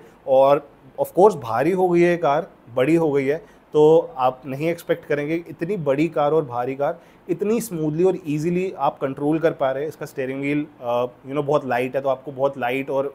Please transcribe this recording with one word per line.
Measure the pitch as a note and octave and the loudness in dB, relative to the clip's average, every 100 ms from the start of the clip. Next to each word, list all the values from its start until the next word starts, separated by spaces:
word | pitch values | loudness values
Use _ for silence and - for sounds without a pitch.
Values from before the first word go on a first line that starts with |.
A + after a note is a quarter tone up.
| - - - | -6 -12 2
और | C3 C3+ D3 - - - - | 4 6 4 0 -16 -14 -8
of | C#3 - | -2 4
course | G#3 E3+ | 4 4
भारी | A#2+ A2+ D3 | -2 -2 0
हो | F#3 F#3 | 2 2
गई | F3 | 4
है | F3 F3 | 2 2
कार, | D#3+ D3 G3 - - A#2+ | 0 0 -2 -12 -8 -2
बड़ी | C#3 E3 | 2 2
हो | D#3+ | 2
गई | C#3 C3+ | 0 0
है, | D#3 - - _ | -2 -6 -20 _
तो | D3+ D3+ D#3+ - B2+ | 4 6 6 4 0
आप | C3 B2+ C#3+ | -2 -2 -8
नहीं | C3+ D#3+ | -4 -4
expect | E3+ - E3 - | -4 -4 -4 -2
करेंगे | D3 D3 E3 | -4 -2 -4
इतनी | E3+ E3 E3+ G#3 | -6 -8 -6 -4
बड़ी | C#3+ C#3 E3 | 0 0 0
कार | D#3+ D3 | 0 2
और | D#3+ C#3+ | 2 0
भारी | A#2+ B2 C3+ | -4 -6 -4
कार | C#3+ E3+ - - - | -4 -4 -12 -14 -8
इतनी | E3 G3+ A3+ | -4 -2 -2
smoothly | - E3 D#3 D3+ | -4 -4 -4 0
और | F#3 F3 D#3+ | 0 0 -4
easily | D3+ D#3+ F3 F#3 B2+ | -4 -2 -2 -2 -2
आप | C#3 - | -4 -2
control | C#3 C3+ D3 D#3+ | -6 -4 -2 0
कर | D#3 | 0
पा | C3+ C3+ | 0 -2
रहे | C3 | -2
हैं। | D3+ | -6
इसका | - D3+ | -10 -12
steering | - C3 C3+ | -8 -6 -4
wheel, | C#3 D3 D3 - | -4 -2 -4 -8
uh, | B2 A#2+ B2 | -4 -2 -2
you | - C3 | -6 -8
know, | D3 | -4
बहुत | C#3+ D3+ C3+ | 0 0 0
light | B2 B2+ C3+ | -2 -2 -2
है, | |
तो | C3+ | -2
आपको | B2+ - | -2 -6
बहुत | C3 C#3 C3+ | -2 -2 -2
light | B2 C3+ C3+ | -4 -4 -2
और, | C3+ C3+ | -2 -4